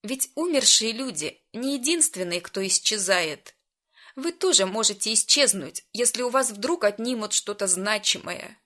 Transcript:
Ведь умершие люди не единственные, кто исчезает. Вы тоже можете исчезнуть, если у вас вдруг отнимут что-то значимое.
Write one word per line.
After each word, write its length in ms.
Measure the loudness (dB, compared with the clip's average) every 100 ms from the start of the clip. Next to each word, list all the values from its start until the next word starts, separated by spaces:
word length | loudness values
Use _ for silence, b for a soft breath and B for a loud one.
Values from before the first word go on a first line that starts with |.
Ведь 280 | -6 -4 -4 -2
умершие 580 | 0 4 6 4 2
люди 480 | -4 -6 -6 -8 -10 _
не 240 | -6 -4 -2
единственные, 640 | 0 2 0 0 -4 -4
кто 260 | -6 -6 -2
исчезает. 880 | 0 0 -2 0 2 0 -6 -16 _ _ _ _ B B -8
Вы 160 | -8
тоже 340 | -2 2 4 2
можете 460 | 0 -2 -2 -2
исчезнуть, 720 | 0 4 4 4 2 -6 -12 _
если 300 | 0 0 0
у 80 | 0
вас 220 | 0 0
вдруг 340 | -2 -4 0 0
отнимут 480 | 0 -4 -4 -2
что-то 340 | -2 -2 -4 -2
значимое. 920 | 0 0 0 0 -2 -4 -10 -12 -18